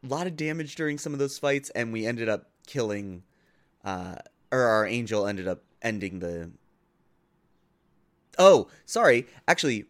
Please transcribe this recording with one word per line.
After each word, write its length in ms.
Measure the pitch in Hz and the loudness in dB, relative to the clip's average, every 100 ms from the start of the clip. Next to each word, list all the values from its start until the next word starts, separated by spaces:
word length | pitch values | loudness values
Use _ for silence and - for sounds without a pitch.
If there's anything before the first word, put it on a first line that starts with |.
lot 240 | 127 147 180 | -8 -6 -6
of 80 | 156 | -6
damage 400 | 156 160 147 - | -6 -6 -8 -6
during 220 | 151 147 | -6 -6
some 160 | 156 | -6
of 60 | 139 | -4
those 200 | 139 - | -4 -2
fights, 300 | 143 139 139 | -2 -2 -4
and 240 | - 113 | -6 -4
we 120 | 113 110 | -4 -4
ended 220 | 120 110 | -2 -2
up 220 | 104 - _ - | -4 -6 _ -10
killing, 560 | 139 110 101 101 90 - _ _ _ _ _ 98 | -4 -4 -4 -8 -14 -18 _ _ _ _ _ -8
uh, 320 | 92 90 - - _ - | -8 -8 -14 -18 _ -4
or 120 | 127 | 2
our 220 | 120 110 104 | 4 4 2
angel 400 | 117 113 107 101 | -2 -2 -2 -2
ended 220 | 98 92 | -2 -4
up 160 | 87 _ _ | -6 _ _
ending 380 | 113 107 95 92 | -6 -4 -6 -8
the, 320 | 87 85 85 - _ _ _ _ _ _ _ _ _ _ _ _ _ _ _ _ _ - | -8 -8 -12 -16 _ _ _ _ _ _ _ _ _ _ _ _ _ _ _ _ _ 6
oh, 300 | 190 151 - - - | 8 8 4 -10 -6
sorry. 400 | 226 196 120 - - - | 2 4 4 0 -4 0
Actually, 380 | - 143 110 | 0 0 -2